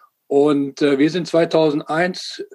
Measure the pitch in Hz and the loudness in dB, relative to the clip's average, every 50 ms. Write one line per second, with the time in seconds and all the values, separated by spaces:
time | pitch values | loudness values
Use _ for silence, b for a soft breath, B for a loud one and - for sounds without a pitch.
0 | B B B _ _ _ 135 143 143 147 143 143 139 139 135 - 156 143 143 131 | B B B _ _ _ 2 2 4 4 2 0 -2 -4 -4 -2 0 0 2 2
1 | 143 160 156 185 165 - - 165 170 165 165 160 160 156 143 151 - - 147 160 | 2 0 0 -2 -6 0 0 0 0 2 2 2 2 2 0 -2 -4 -4 -2 -2
2 | 180 180 180 - - - - - - - | -2 -2 -4 -8 -12 -16 -14 -14 -14 -16